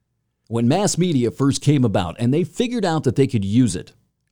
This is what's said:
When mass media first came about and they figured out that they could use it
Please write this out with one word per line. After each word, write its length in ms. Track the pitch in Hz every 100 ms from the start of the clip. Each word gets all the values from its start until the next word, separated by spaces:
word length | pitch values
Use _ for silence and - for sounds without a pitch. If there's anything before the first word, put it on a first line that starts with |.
| _ _ _ _ -
When 200 | 117 120
mass 300 | 170 202 -
media 320 | 185 139 117
first 320 | - 135 -
came 200 | - 147
about 340 | 123 98 87 85
and 160 | 117
they 100 | 147
figured 400 | 185 - 240 240
out 200 | 185 160
that 120 | 123 -
they 100 | 135
could 200 | 113 95
use 280 | 110 120
it 200 | 82 - - _ _ _